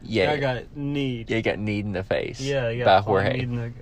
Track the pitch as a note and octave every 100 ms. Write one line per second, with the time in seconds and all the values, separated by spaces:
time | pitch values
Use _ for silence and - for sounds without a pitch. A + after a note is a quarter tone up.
0 | - G#2+ F#2 D3 C#3 A#2+ - C#3+ C#3+ C#3+
1 | C3+ A#2+ A2+ A2+ G#2+ - G#2+ G#2 G#2 F#2
2 | G2 E2 - - C3+ C#3 A#2 A#2 A#2 F#2+
3 | G#2 F#2+ G2 - B2 A#2+ A#2 -